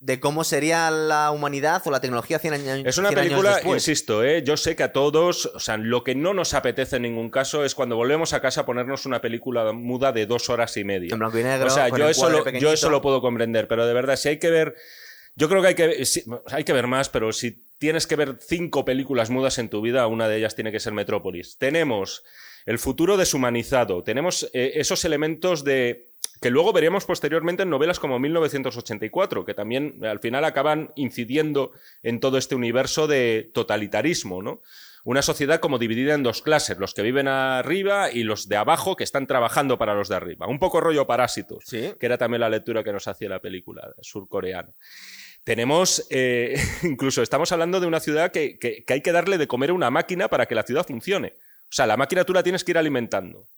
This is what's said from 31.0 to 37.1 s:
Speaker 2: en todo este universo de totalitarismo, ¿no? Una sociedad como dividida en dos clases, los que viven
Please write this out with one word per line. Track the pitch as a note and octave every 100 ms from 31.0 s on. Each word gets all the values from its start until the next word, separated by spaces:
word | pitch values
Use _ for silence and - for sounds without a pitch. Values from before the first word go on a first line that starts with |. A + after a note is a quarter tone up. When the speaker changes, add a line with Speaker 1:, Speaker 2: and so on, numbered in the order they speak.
| C3 B2 A2+ C#3 D#3 C#3+ C3+ - - -
Speaker 2:
en | A#2 A#2
todo | C3+ C3
este | B2+
universo | C3+ A#2+ A#2+ C3 - D#3
de | C#3+ A#2+ A2 A2
totalitarismo, | - A2+ G#2+ G#2+ G#2 B2+ E3+ A#2 F#2
¿no? | G#2+ F3 _ - - -
Una | - B2+
sociedad | C#3 D3 C#3 E3
como | E3 C3
dividida | A#2 A2+ C3+
en | D3+
dos | B2+ A2
clases, | - D3+ - F#2
los | G2
que | -
viven | G#2